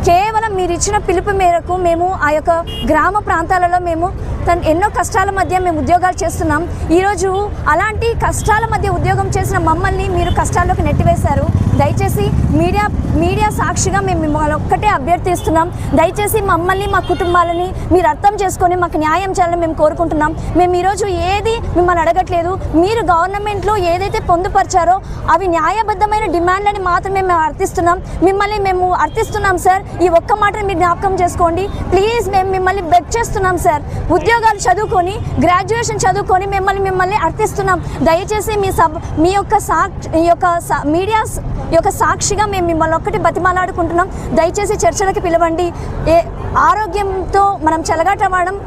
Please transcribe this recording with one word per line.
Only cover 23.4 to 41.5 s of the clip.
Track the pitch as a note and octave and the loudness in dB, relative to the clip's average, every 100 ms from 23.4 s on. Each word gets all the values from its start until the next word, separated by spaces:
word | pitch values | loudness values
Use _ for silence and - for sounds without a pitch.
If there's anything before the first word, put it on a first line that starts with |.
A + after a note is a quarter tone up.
| G#4 G4+ F#4 G#4+ F4 | -4 -4 -2 0 0
ఏదైతే | F4 G4 A4 - | 0 -2 -4 0
పొందుపరిచారో | E4+ F#4+ G4 F4 F#4 E4 F#4+ - - - E4 | 0 2 0 2 2 2 0 -2 -8 0 0
అవి | F#4+ E4 | 2 0
న్యాయబద్ధమైన | D#4+ G#4 G#4+ G4+ G#4 G#4+ G#4+ E4+ | 0 0 -2 0 0 0 0 0
డిమాండ్లని | F4 F#4+ G#4 G4+ F#4 | 0 0 0 -2 0
మాత్రమే | F4 F#4+ F#4+ F#4+ | -2 0 -2 2
మేము | F4 D#4 | 2 0
అర్థిస్తున్నాం. | - F#4+ - E4+ F4+ - - F4 | -2 -2 0 0 0 -2 0 2
మిమ్మల్ని | G4 G4+ G#4+ G4 | 2 0 0 0
మేము | F#4 F4+ F4 D4+ | 0 0 0 0
అర్థిస్తున్నాం | G#4+ A4 G#4+ G4+ F4+ F#4+ | -2 -4 -2 0 2 2
సార్. | F#4+ - - | 2 -2 0
ఈ | F4 E4 | 2 2
ఒక్క | E4 G4+ | 2 0
మాటను | G#4 G4 G4 | 2 0 -2
మీరు | F4+ | 0
జ్ఞాపకం | F4 F4 G4 F#4 | 0 2 -2 0
చేసుకోండి | F4 - F4 E4 G4+ - - | -2 2 0 0 -4 -6 0
ప్లీజ్. | F#4 G#4 A#4+ F#4+ | 2 2 0 0
మేము | G4 F#4+ F#4+ | 0 0 0
మిమ్మల్ని | F#4 G4 D#4+ | 0 0 2
బెగ్ | F4 - A4+ | 2 2 -2
చేస్తున్నాం | A#4 G#4+ F#4 F4+ F4+ | -2 0 0 2 0
సార్. | D4+ - - - C4 | 0 -4 -6 0 2
ఉద్యోగాలు | E4 A#4 A4+ G#4 - | 4 4 2 2 0
చదువుకొని, | F#4 G#4 G4 F4 G#4+ - - | 0 2 0 0 -4 -6 0
గ్రాడ్యుయేషన్ | D4+ F4+ F#4+ A4+ A4+ G#4 | 2 2 0 -2 -2 0
చదువుకొని | F#4+ F#4+ G#4 F#4 G4 | 0 0 2 0 0
మిమ్మల్ని, | G4 F#4+ G4 F#4+ | -2 0 0 0
మిమ్మల్ని | F#4 F#4 G4+ E4 | 0 0 0 -2
అర్థిస్తున్నాం. | E4 G#4+ - F#4+ F4 - - C4+ | -2 -4 -2 0 0 -2 -2 2
దయచేసి | E4 G4 G#4+ G4 G#4 | 2 0 -4 -2 -2
మీ | F#4+ - | 0 2
సభ, | E4 D#4 - - | 2 0 -8 0
మీ | E4 G4 | 2 2
యొక్క | G4 G#4 - | 0 -2 0
సాక్ష-, | E4 F#4+ - - D#4+ | 0 0 -4 -4 0
ఈ | E4+ | 2
యొక్క | E4+ F4+ E4+ - | 2 2 0 -2
సా-, | - C#4+ D#4+ | -2 0 0
మీడియా | G4 A4 B4 | 0 0 -2
స-, | - - | -4 -6